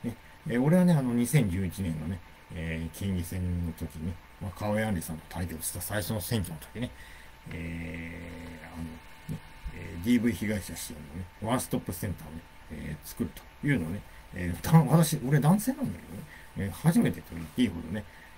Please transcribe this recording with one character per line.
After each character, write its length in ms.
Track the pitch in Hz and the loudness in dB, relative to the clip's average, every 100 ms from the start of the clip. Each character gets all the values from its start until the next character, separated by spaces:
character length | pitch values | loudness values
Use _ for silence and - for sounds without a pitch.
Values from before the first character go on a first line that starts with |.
ね。 120 | 120 110 - - 156 | -8 -8 -12 -12 0
え 100 | 117 | 2
ー、 40 | |
俺 140 | 139 180 | 6 8
は 80 | |
ね、 80 | 180 | 8
あ 80 | 160 | 6
の、 140 | 127 | 6
二 120 | 120 120 | 2 4
千 220 | 151 107 | 4 4
十 160 | 87 | 2
一 140 | 92 - | 0 0
年 200 | 95 78 | -2 -2
の 100 | 78 | -4
ね、 120 | 95 - - - | -6 -8 -20 -12
え 320 | 87 82 82 82 | -6 -4 -4 -4
ー、 60 | - | -4
県 180 | 98 92 | -2 0
議 80 | |
選 160 | 85 95 90 87 | -2 -2 0 0
の 80 | 85 | -2
時 220 | 82 80 80 | -4 -8 -4
に、 160 | 80 90 - - | -6 -6 -12 -10
ま 60 | 101 | -8
あ、 20 | |
川 200 | - 104 | -4 0
合 60 | 107 | 2
杏 160 | 110 92 | 2 0
里 100 | 78 | -2
さ 60 | |
ん 20 | 80 | -8
と 60 | - | -8
対 160 | - 87 | -6 -4
決 200 | 80 - | -4 -6
し 40 | |
た 80 | 98 | -6
最 220 | - 104 | -2 -2
初 100 | - | 0
の 80 | 113 | -2
選 200 | - 117 | 0 0
挙 120 | 175 | 0
の 80 | 160 | -6
時 180 | - 214 | -10 -6
ね、 120 | 247 - - - - - - | -6 -8 -16 -16 -18 -18 -12
え 1080 | 87 82 85 82 82 82 85 85 85 82 - | -8 -6 -6 -6 -8 -10 -10 -12 -12 -12 -12
ー、 120 | 82 | -12
あ 20 | 82 | -10
の、 60 | |
ね、 60 | 82 80 - - - 78 - - - 90 | -10 -10 -16 -14 -10 -10 -10 -12 -10 -8
え 200 | 90 85 | -8 -2
ー、 20 | |
デ 60 | 98 | 4
ィ 60 | 120 | 6
ー 40 | |
ブ 80 | 117 | 6
イ 60 | |
被 140 | 95 104 | 2 0
害 120 | 104 | -2
者 160 | - 82 | -4 -8
支 160 | - | -8
援 60 | 78 | -10
の 220 | 73 82 | -10 -8
ね、 40 | 92 - | -10 -6
ワ 140 | 107 127 | -2 0
ン 40 | |
ス 100 | - | 0
ト 80 | 127 | -2
ッ 20 | |
プ 100 | - | -2
セ 120 | 98 104 | -4 -4
ン 60 | |
タ 140 | 87 80 | -4 -8
ー 20 | |
を 40 | |
ね、 80 | 80 - - - | -12 -14 -18 -14
え 240 | 78 76 76 | -10 -8 -8
ー、 60 | - | -8
作 160 | - | -6
る 60 | 110 - - - | -6 -6 -18 -2
と 40 | 143 | 2
い 80 | |
う 60 | 127 | 2
の 60 | 80 | 2
を 20 | |
ね、 140 | 98 - - - | -4 -8 -16 -12
え 200 | 92 87 | -4 -2
ー、 180 | 87 - | -2 4
だ-、 60 | 165 156 | 6 8
私、 280 | 160 160 147 123 | 6 6 2 2
俺 140 | 147 | 4
男 180 | 147 208 | 6 6
性 140 | 262 | 4
な 100 | 269 | 0
ん 100 | 254 | -2
だ 60 | 87 | -4
け 80 | - | -10
ど 80 | 98 | -12
ね、 40 | - - - - | -12 -16 -12 -4
え 120 | 98 | -4
ー、 20 | |
初 280 | - 156 190 | 2 6 6
め 120 | 156 | 6
て 100 | 80 | 2
と 140 | - | -6
言 80 | 82 | -10
っ 40 | 78 | -4
て 160 | - | 2
い 20 | |
い 40 | 120 | 2
ほ 120 | 85 | 0
ど 80 | 80 | -6
ね、 160 | 104 - - - | -6 -6 -14 -20